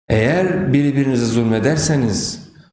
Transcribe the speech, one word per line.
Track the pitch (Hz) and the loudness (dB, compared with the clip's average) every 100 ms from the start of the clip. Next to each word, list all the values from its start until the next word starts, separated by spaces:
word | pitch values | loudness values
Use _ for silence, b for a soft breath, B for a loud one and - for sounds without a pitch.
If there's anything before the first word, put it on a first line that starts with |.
| - | -2
Eğer | 110 117 175 185 165 139 | 0 2 0 0 -2 0
birbirinize | 139 143 139 135 123 117 | 0 2 0 0 0 0
zulmederseniz | 117 113 110 127 156 - 143 113 92 - - - B B | 0 0 0 0 0 0 0 0 -2 -4 -8 -16 B B